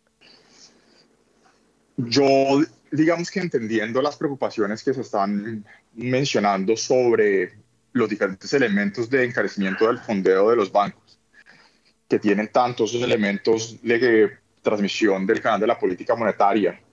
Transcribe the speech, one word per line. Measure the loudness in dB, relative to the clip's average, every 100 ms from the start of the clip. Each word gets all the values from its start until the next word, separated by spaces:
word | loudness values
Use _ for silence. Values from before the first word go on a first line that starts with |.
| _ _ _ _ _ _ -20 _ _ _ _ _ _ _ _ _ _ _ _ -8
Yo, | -2 2 4 4 4 2 0 -4 _
digamos | 0 0 0 -4
que | -6
entendiendo | -4 -4 -2 -2 -2 -2
las | -2 -2
preocupaciones | -6 -4 -6 -2 -4 -4
que | -4
se | -4
están | -4 -2 -2 -2 -6 -10 -14 -20 _
mencionando | -10 -2 -2 0 0 0 0 0 -2
sobre | 0 2 4 4 4 2 -2 -8 _ _ _
los | -2 -2
diferentes | -2 -4 -4 -4
elementos | 0 2 0 -2 -4 -2
de | 0
encarecimiento | 0 -2 -4 -4 -4 0 0
del | 0
fondeo | -4 0 2 4 4
de | 4
los | 2
bancos, | 0 0 -4 _ _ _ _ _ _ _ _ _ _ -4
que | 0
tienen | 2 0 0
tantos | 0 0 0 -2 -2
elementos | -2 0 0 -2 0 0 -2 -8
de | -2 2 4 4 4 0 _ _
transmisión | -4 -2 -2 0 0 2 0
del | 0
canal | 0 0
de | 0
la | 0
política | -2 -4 -4 -2
monetaria, | -2 0 2 2 0 -2 _